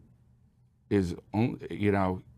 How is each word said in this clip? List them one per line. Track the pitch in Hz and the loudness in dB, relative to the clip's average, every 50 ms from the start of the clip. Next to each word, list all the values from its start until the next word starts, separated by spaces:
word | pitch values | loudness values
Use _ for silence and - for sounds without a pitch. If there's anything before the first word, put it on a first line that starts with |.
| - - _ _ _ _ _ _ _ _ _ _ _ _ _ _ _ - | -20 -20 _ _ _ _ _ _ _ _ _ _ _ _ _ _ _ 0
is | 107 101 92 85 - - - - - | 0 2 2 0 -4 -8 -10 -4 0
on-, | 104 120 - - - - - | 0 0 0 -2 -6 -10 -10
you | 85 85 104 101 | -6 0 2 2
know, | 98 98 95 92 92 92 - - - | 2 2 2 0 -2 -4 -8 -16 -20